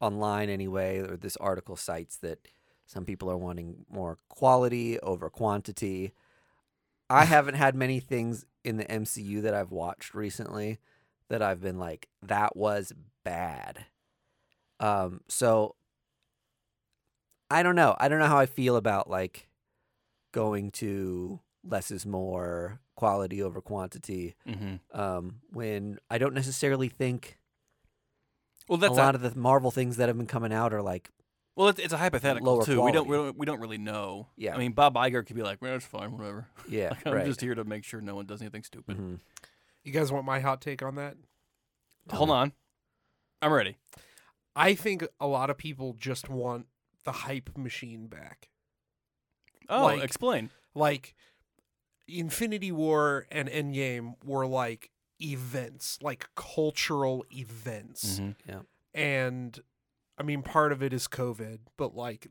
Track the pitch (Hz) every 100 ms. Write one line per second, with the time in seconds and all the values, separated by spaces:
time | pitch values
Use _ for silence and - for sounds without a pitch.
0 | 107 104 107 104 104 98 95 95 92 95
1 | 95 90 95 - 98 92 - 90 - 85
2 | 82 - 85 80 _ _ _ _ _ 98
3 | 92 92 92 90 90 87 85 85 - 98
4 | 87 82 _ - 131 127 123 120 117 113
5 | 98 87 80 - 107 101 104 98 101 95
6 | 95 - _ _ _ _ _ _ _ _
7 | - 131 160 151 139 139 139 131 131 131
8 | - 123 117 113 - _ 123 110 - 110
9 | 107 113 101 104 107 101 90 92 85 -
10 | - 104 104 - 107 104 107 110 _ _
11 | _ _ _ 113 104 90 95 92 87 78
12 | - _ 95 104 104 - 104 104 95 -
13 | - _ 92 85 87 69 50 - - _
14 | _ _ _ _ _ _ _ - 107 101
15 | 92 92 - - 120 113 107 - _ _
16 | _ _ _ _ _ _ _ _ _ _
17 | _ _ _ _ _ 156 175 175 143 -
18 | 139 156 151 139 131 - 123 120 107 101
19 | - 92 92 - - _ _ _ _ _
20 | _ _ _ 117 107 104 101 - 107 98
21 | 92 90 90 - - _ 90 98 - 95
22 | 104 95 92 90 87 87 90 113 _ -
23 | 110 98 95 98 95 90 - 101 92 -
24 | - 92 87 - - 104 101 92 - -
25 | 98 90 90 113 _ 117 113 104 101 101
26 | _ 117 135 131 135 135 143 135 127 -
27 | 131 123 - - _ _ _ _ _ _
28 | _ _ _ _ _ _ - 175 190 127
29 | 135 135 123 123 123 135 127 131 123 117
30 | 120 117 113 123 113 110 117 107 98 90
31 | - _ _ _ _ - 202 190 170 156
32 | 180 135 139 120 127 120 110 123 123 156
33 | 139 147 143 135 151 127 113 107 107 107
34 | 98 98 113 - 104 127 123 113 143 123
35 | 127 123 - 113 104 98 127 127 - 98
36 | 104 110 104 101 117 - - 110 87 -
37 | - 104 95 123 123 113 107 107 - 113
38 | 101 101 101 104 107 107 - - - 98
39 | 95 87 - - - _ _ _ 139 147
40 | 143 139 135 135 139 135 147 135 135 143
41 | 143 - _ _ _ _ _ _ _ _
42 | - - 156 131 143 - _ _ _ _
43 | _ _ _ _ 151 147 98 104 _ -
44 | - - _ _ _ 143 185 202 214 190
45 | 165 - 143 143 139 139 156 131 131 113
46 | 131 127 - 127 123 120 120 _ _ _
47 | - 120 139 135 - 143 127 - 123 113
48 | 113 85 73 - - _ _ _ _ _
49 | _ _ _ _ _ _ - 233 277 143
50 | 135 - 247 151 113 - _ 143 151 139
51 | - _ _ _ _ _ _ _ _ _
52 | - 175 165 - 226 208 190 160 156 151
53 | 147 139 - 151 135 156 143 135 131 120
54 | 117 - 139 135 131 131 117 113 - _
55 | _ _ 156 131 127 131 120 131 - -
56 | 143 143 - - - - 151 - - 147
57 | 135 131 - 131 113 117 117 107 113 120
58 | 101 98 101 101 - 98 - _ _ 156
59 | 147 135 127 127 123 117 _ _ _ _
60 | _ - 147 143 135 156 151 135 135 127
61 | - - 123 110 110 110 113 - 135 107
62 | 120 110 -